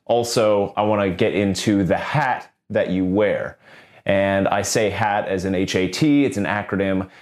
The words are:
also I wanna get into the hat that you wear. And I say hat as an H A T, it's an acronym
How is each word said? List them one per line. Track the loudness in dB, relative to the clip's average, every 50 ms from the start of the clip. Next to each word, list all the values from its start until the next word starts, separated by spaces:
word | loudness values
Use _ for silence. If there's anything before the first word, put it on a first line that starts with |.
| _
also | 0 0 0 0 0 0 2 4 4 4 4 2 0 0
I | 0 0
wanna | 2 2 2 0 0
get | 0 0 0 0 2
into | 2 0 0 0 0 0 2 2 2 2
the | 2 0
hat | 0 -2 -2 -2 0 0 0 -2 -4 -8 -14 _ _ _ _
that | -2 -2 0 0
you | 0 -2 0
wear. | 0 2 2 2 2 0 -2 -4 -8 -10 -14 _ -20 -20 -20 -20 -20 -20 -10 _
And | -2 0 0 2 2 0 0 0
I | 0 0 0 -2
say | -2 0 0 0 0
hat | 0 -2 -2 0 0 -2 -2
as | -2 -4 -4 -2
an | -2 -2
H | -2 -2 0 0
A | 0 -2 -2
T, | -2 0 0 2 4 2 2
it's | 0 0
an | -2 -4
acronym | -2 -2 -4 -4 -4 -4 -2 -2 -2 -2 -2 -4 -6 -12 -20